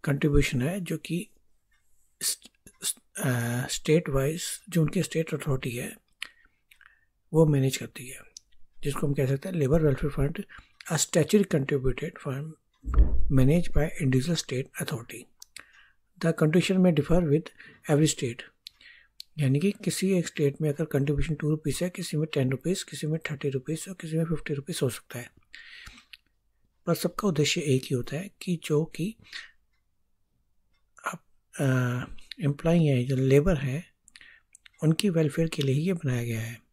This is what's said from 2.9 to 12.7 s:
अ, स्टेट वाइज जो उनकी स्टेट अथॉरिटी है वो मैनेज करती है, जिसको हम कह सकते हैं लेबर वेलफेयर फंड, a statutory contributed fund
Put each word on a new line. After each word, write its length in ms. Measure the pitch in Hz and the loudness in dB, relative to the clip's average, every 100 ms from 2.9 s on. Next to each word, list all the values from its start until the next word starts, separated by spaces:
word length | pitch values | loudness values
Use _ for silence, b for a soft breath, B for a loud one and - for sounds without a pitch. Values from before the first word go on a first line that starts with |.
| - _ - | -10 _ -6
अ, 480 | 139 123 117 120 131 | -2 0 -2 -4 -6
स्टेट 380 | - - 156 175 | -8 0 0 2
वाइज 400 | 139 135 165 - - - | -2 -2 -4 -8 -12 -4
जो 140 | 170 | 0
उनकी 200 | 151 185 | 0 0
स्टेट 320 | 156 160 160 | -2 -4 -4
अथॉरिटी 420 | 147 - 135 139 117 | -6 -2 -2 -4 -8
है 160 | 180 - _ _ - B B B B b b b b _ _ | -10 -12 _ _ -16 B B B B b b b b _ _
वो 140 | 156 156 | 4 6
मैनेज 300 | 143 135 - | 6 2 -2
करती 320 | 120 - 127 | -10 -12 -16
है, 120 | - - - _ - - - | -18 -20 -20 _ -20 -20 -8
जिसको 260 | 147 - 151 | -6 -2 -2
हम 80 | |
कह 120 | 143 131 | 0 0
सकते 220 | 135 190 | 0 -4
हैं 80 | 180 | -2
लेबर 260 | 135 160 | 2 4
वेलफेयर 300 | 156 135 151 | 4 0 -2
फंड, 320 | 135 139 - - B B B - | 0 -2 -2 -12 B B B -4
a 40 | 160 | -2
statutory 460 | - 175 147 208 196 | 0 2 4 4 4
contributed 680 | 160 135 143 131 127 - - | 0 0 0 0 -2 -6 -8
fund 280 | 151 131 156 - _ | -8 -8 -8 -16 _